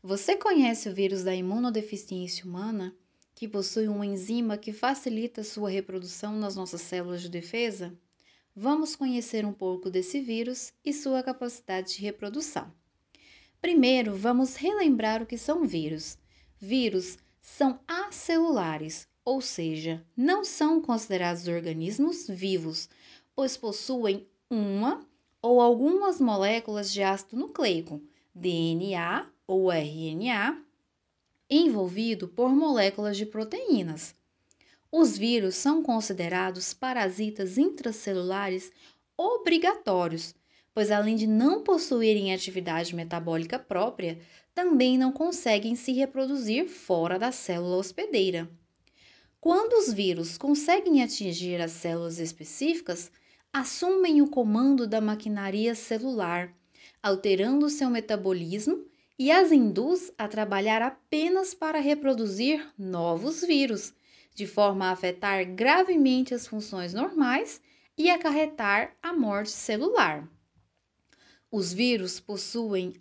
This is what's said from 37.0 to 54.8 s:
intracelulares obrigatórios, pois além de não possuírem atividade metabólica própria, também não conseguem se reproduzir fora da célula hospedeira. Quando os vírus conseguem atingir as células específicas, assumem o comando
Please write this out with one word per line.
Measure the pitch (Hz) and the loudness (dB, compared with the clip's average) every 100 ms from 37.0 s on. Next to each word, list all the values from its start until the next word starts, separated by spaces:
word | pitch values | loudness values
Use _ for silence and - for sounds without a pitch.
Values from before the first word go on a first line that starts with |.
| 196 185 214 208 190 196 | -2 -2 -6 -4 -4 2
intracelulares | 339 - 233 214 - 190 180 190 196 185 185 _ - _ _ - | 2 2 -6 -6 -4 -4 -2 -2 -2 -4 -8 _ -20 _ _ -4
obrigatórios, | 370 480 370 330 349 427 - 185 175 165 - - _ _ _ | 0 0 2 4 4 0 0 2 0 -4 -8 -16 _ _ _
pois | - 208 | -2 2
além | 208 214 220 | 2 2 2
de | 220 | 2
não | 214 269 403 | 4 4 4
possuírem | - 349 - 247 226 208 196 | 2 2 2 2 4 4 2
atividade | 190 190 185 170 165 170 | -4 -4 -6 -4 -4 -4
metabólica | 170 165 170 165 165 165 254 | -6 -6 -6 -2 -2 -2 -8
própria, | - 185 220 254 175 165 - - _ | -4 -2 -2 -2 -8 -8 -14 -20 _
também | - 359 285 254 254 | -2 4 6 6 6
não | 262 | 2
conseguem | 277 330 349 240 208 220 | 2 -2 -2 2 2 2
se | 240 - | -4 -2
reproduzir | 254 269 269 269 277 220 233 359 | 0 0 -2 -2 -2 0 -2 -2
fora | - - 175 165 185 | -8 -2 0 2 0
da | 233 | -2
célula | 254 - 175 175 185 | -4 -6 -4 0 -2
hospedeira. | 190 - 427 262 190 175 170 - _ _ _ _ _ _ _ _ | -2 -6 -2 0 0 0 -6 -14 _ _ _ _ _ _ _ _
Quando | 330 359 453 | 2 4 4
os | 466 392 | 4 4
vírus | 202 196 170 165 - | 0 0 0 -4 -4
conseguem | 277 294 - 370 415 285 | 0 2 4 2 6 4
atingir | 240 - 196 170 180 175 | 4 -2 -4 -4 -4 -2
as | 165 | -4
células | 165 175 165 170 170 | -4 -6 -4 -4 -6
específicas, | 165 - 156 - 285 330 - 175 175 _ _ _ _ | -8 -8 -16 -4 -2 -2 -4 -8 -10 _ _ _ _
assumem | 269 262 - 349 381 359 294 | -6 -6 -2 2 4 6 6
o | 285 | 6
comando | 269 220 214 262 277 | 4 2 4 6 4